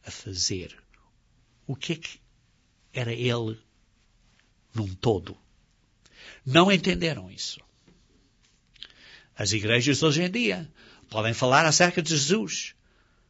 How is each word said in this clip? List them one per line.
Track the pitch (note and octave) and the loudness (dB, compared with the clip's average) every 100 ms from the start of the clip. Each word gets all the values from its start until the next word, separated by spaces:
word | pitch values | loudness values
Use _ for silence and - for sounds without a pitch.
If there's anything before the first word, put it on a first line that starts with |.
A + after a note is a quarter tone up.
a | - | -18
fazer? | - - F#2 - F#2+ E2+ - _ _ _ _ _ _ _ _ - | -16 -12 -6 -4 -4 -8 -16 _ _ _ _ _ _ _ _ -10
O | C3 | -8
que | - | -6
é | D#3+ | -6
que | - - _ _ _ _ _ _ _ | -8 -16 _ _ _ _ _ _ _
era | C3 A#2 | -6 -4
ele | A#2 B2 A#2 A2 A2 _ _ _ _ _ _ _ _ _ _ _ | -2 0 0 -2 -8 _ _ _ _ _ _ _ _ _ _ _
num | A2+ G2 | -6 -6
todo? | F#2 A#2 G2 E2+ - _ _ _ _ _ _ _ - - - | -2 0 0 -2 -16 _ _ _ _ _ _ _ -20 -20 -12
Não | C3 D3+ F#3 | 2 4 6
entenderam | F#3+ F#3+ F3 E3 B2+ F#2 | 4 2 0 -2 -4 -10
isso. | G2+ - - - _ _ _ _ _ _ _ _ _ _ _ - _ - - _ | -12 -12 -12 -18 _ _ _ _ _ _ _ _ _ _ _ -20 _ -20 -20 _
As | - G2+ | -6 -2
igrejas | G#2+ G#2+ A#2 C3 C3 | -2 2 2 4 4
hoje | D#3+ D3 | 2 2
em | F3+ | 0
dia | A3 A#3 F#3 D#3 - - - - | -2 -2 -4 -8 -18 -20 -20 -8
podem | A2 A2 | -4 -2
falar | A2+ B2+ C3+ | 0 4 6
acerca | D#3+ D3 F3 F3 | 6 4 4 2
de | D#3 | -2
Jesus, | D#3 C3+ G#3+ F#3 - - - _ _ _ _ _ | -2 0 0 -2 -8 -10 -14 _ _ _ _ _